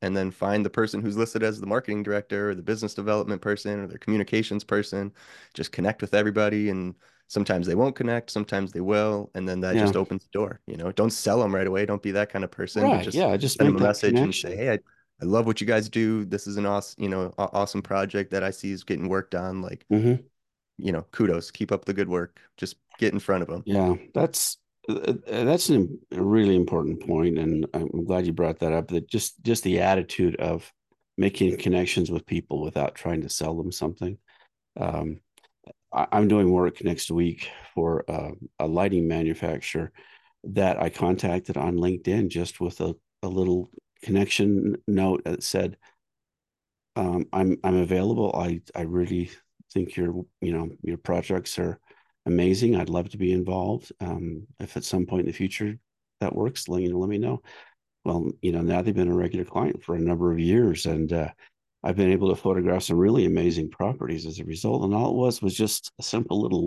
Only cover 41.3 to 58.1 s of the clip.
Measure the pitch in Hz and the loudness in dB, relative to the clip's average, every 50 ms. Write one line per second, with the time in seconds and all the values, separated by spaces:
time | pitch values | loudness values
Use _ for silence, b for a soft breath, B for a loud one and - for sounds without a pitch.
41.3 | 87 90 - - - - 73 87 87 87 85 90 92 - - 90 95 113 107 85 | 0 -2 -2 -4 -4 -2 -2 0 0 2 2 0 0 0 -2 0 0 0 0 0
42.3 | 80 85 87 - - - 90 87 - - 87 85 85 - _ _ _ _ - 92 | -2 -4 -4 -6 -6 -6 -6 -6 -4 -4 -4 -4 -4 -8 _ _ _ _ -8 -4
43.3 | 92 95 92 90 90 90 92 - - - _ _ _ _ - - 95 98 101 - | 0 0 2 2 2 0 -2 -6 -16 -20 _ _ _ _ -4 0 2 2 2 2
44.3 | - - 104 104 101 98 92 101 101 - _ - 101 95 95 95 92 - - 80 | 2 2 4 4 4 4 2 0 -2 -2 _ 0 2 2 4 2 2 0 0 -4
45.3 | 87 - - - - 95 92 90 95 b b b b b _ _ _ _ _ _ | -4 -4 -4 -2 -2 0 -2 -2 -4 b b b b b _ _ _ _ _ _
46.3 | _ _ _ _ _ _ _ _ _ _ _ _ _ 117 98 87 90 90 - - | _ _ _ _ _ _ _ _ _ _ _ _ _ -2 0 0 0 0 -2 -2
47.3 | - 95 95 92 90 - - 92 92 90 87 82 92 90 95 107 120 - 110 - | 0 2 2 2 2 2 2 2 4 4 4 4 2 2 2 2 2 2 2 0
48.3 | - - 87 87 85 85 - - - - 85 80 87 90 90 90 92 90 87 87 | 0 0 0 -2 -2 -4 -6 -10 -8 -6 -4 0 0 0 0 2 0 -2 -2 -4
49.3 | - - _ _ _ _ _ _ - 98 90 - - 90 87 85 87 90 90 _ | -8 -20 _ _ _ _ _ _ -2 -2 -2 -2 -2 -2 -2 -2 -2 -6 -8 _
50.3 | _ _ - 87 85 82 82 82 - _ - 82 85 85 _ - 87 87 - - | _ _ -4 -2 -2 -2 -4 -6 -8 _ -6 -6 -6 -6 _ 0 0 0 0 -2
51.3 | 95 90 90 - - - 90 87 85 - b b b b b b b _ _ - | -2 -2 -2 -6 -6 -4 -4 -4 -4 -8 b b b b b b b _ _ 0
52.3 | 87 85 87 92 95 101 120 117 113 90 87 85 85 87 87 - - 101 95 90 | 2 4 4 4 4 4 4 4 4 2 2 0 -2 -4 -4 -4 -4 -2 0 2
53.3 | 92 92 90 92 92 95 90 98 110 117 - - - _ 95 85 85 87 87 82 | 2 2 0 0 -2 -2 -2 -2 -4 -4 -6 -12 -14 _ -8 -8 -6 -6 -6 -8
54.3 | 82 - 104 _ - _ - - - - - - - 92 90 - 95 92 85 - | -8 -10 -14 _ -14 _ -14 -10 -10 -10 -6 -2 -2 -2 0 0 0 -2 -2 -2
55.3 | - - 98 95 - - 107 104 110 120 _ _ _ _ _ _ _ _ 104 92 | -4 -4 -4 -4 -4 -4 -6 -6 -6 -10 _ _ _ _ _ _ _ _ -4 -4
56.3 | - - 104 131 135 - - - 87 90 92 90 87 90 92 98 104 101 120 120 | -2 -2 -2 -2 -4 -6 -6 -4 -2 -2 0 0 0 -2 -2 -2 -2 -2 -2 -4
57.3 | - - B B B B B B B B _ _ _ _ _ 85 | -4 -6 B B B B B B B B _ _ _ _ _ -4